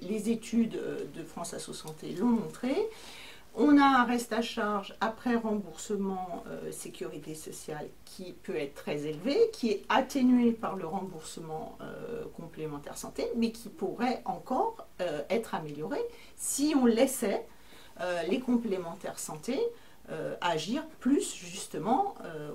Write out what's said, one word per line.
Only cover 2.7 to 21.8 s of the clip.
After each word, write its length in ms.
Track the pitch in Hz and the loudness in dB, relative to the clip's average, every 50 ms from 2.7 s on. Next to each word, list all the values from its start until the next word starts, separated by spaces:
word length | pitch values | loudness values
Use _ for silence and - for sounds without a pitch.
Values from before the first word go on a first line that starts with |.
| 294 392 453 453 - - - - - - - - - - - - - - | 0 0 0 -2 -4 -10 -16 -16 -16 -16 -16 -16 -18 -18 -18 -6 2 4
On 200 | 254 294 285 285 | 8 10 10 10
a 60 | 277 | 10
un 200 | 277 269 254 240 | 10 8 6 6
reste 280 | 226 247 240 - - | 4 2 0 0 0
à 100 | 214 233 | 0 0
charge 520 | 233 - - 233 208 208 208 202 196 - - - | 0 0 0 -2 0 0 0 -2 -4 -6 -6 -4
après 360 | 196 220 220 - - 247 233 | -2 -2 -2 -2 0 2 2
remboursement, 1080 | 233 226 220 208 208 190 165 - - - - 208 196 196 190 190 185 185 175 170 - - - | 2 2 0 0 -2 -2 -6 -10 -10 -6 -4 -2 0 0 0 -2 -2 -4 -6 -8 -8 -8 -10
euh, 240 | - - - 156 | -10 -8 -8 -8
sécurité 640 | 156 - - 175 - - - 160 160 151 151 156 156 | -8 -8 -10 -10 -10 -8 -8 -8 -8 -10 -10 -10 -10
sociale 520 | 156 - - - - - - 156 151 - - - - - | -10 -10 -12 -12 -12 -10 -8 -8 -8 -8 -10 -12 -16 -18
qui 280 | - - - 185 180 180 - | -16 -14 -12 -12 -12 -12 -12
peut 140 | - - 175 | -6 -4 -2
être 180 | 151 143 139 - | -2 -2 -4 -6
très 320 | - - 196 156 147 143 | -8 -6 -4 -4 -2 -2
élevé, 300 | 156 156 151 185 254 285 440 466 - | -4 -4 -2 0 2 6 6 6 6
qui 180 | - - 247 220 | 4 2 2 2
est 120 | 196 196 - - | 2 2 2 4
atténué 600 | 214 269 240 - - 277 247 254 247 247 240 233 | 4 4 4 4 2 4 6 8 8 8 8 6
par 240 | 226 - - 202 196 | 4 2 -2 -4 -4
le 100 | 190 170 | -4 -4
remboursement, 920 | 160 190 190 185 - 165 156 - - - - 160 160 156 156 - - - - | -4 -4 -4 -4 -6 -8 -10 -12 -12 -12 -10 -8 -8 -6 -8 -8 -10 -12 -12
euh, 440 | - - - - - - - 156 - - - | -12 -12 -10 -10 -8 -8 -6 -6 -8 -8 -10
complémentaire 640 | - 165 156 - 156 156 156 147 143 - - - - | -12 -12 -12 -8 -8 -6 -6 -6 -8 -8 -10 -10 -10
santé, 300 | - 247 - - 453 - - | -10 -8 -4 -4 -2 0 0
mais 160 | 233 233 226 | 2 0 0
qui 160 | - - - 202 | 0 -4 -12 -12
pourrait 540 | - - 202 175 - - 240 254 233 - - | -6 -4 -4 -2 0 2 2 2 0 0 -2
encore, 600 | - 185 165 - - 254 302 415 466 453 - - - - - | -4 -4 -4 -2 0 2 2 2 2 0 -6 -12 -12 -6 -4
euh, 200 | 180 170 147 147 - - | -2 -2 -2 -2 -2 0
être 240 | 185 233 226 - - | 0 0 0 -2 -4
amélioré 440 | 160 156 147 143 151 156 202 294 415 480 - - - - - - | -6 -4 -6 -6 -6 -6 -4 -2 -4 -4 -4 -8 -12 -20 -18 -12
si 380 | - - - - - 285 302 311 | -8 -4 -2 0 2 4 4 6
on 80 | 269 247 | 6 8
laissait, 600 | 233 214 226 269 269 - - 226 196 - 466 - - - - - - - - - - - - | 8 8 8 6 4 4 0 0 0 0 0 -4 -6 -16 -20 -20 -20 -20 -20 -20 -16 -10 -6
euh, 220 | 175 180 175 170 165 180 | -4 -2 -2 0 0 0
les 120 | 208 247 | 0 0
complémentaires 800 | - 240 247 233 233 214 185 185 175 170 - - - 180 - - | 2 2 2 2 2 0 -2 -2 -2 -6 -6 -8 -8 -10 -8 -8
santé, 400 | - - 156 156 - - 262 381 466 466 - - - - - - - - | -8 -8 -10 -8 -4 -2 0 0 0 -2 -2 -8 -18 -20 -20 -18 -12 -10
euh, 280 | 151 160 147 147 147 - | -8 -6 -6 -6 -4 -2
agir 440 | - 170 165 156 156 190 247 311 311 - - - | 0 0 0 0 0 -2 -2 -4 -4 -6 -8 -2
plus 340 | - 254 285 392 - - - | 2 4 4 4 2 0 -6
justement, 800 | - 175 175 180 196 - - - 156 | -10 -12 -12 -10 -10 -10 -8 -6 -2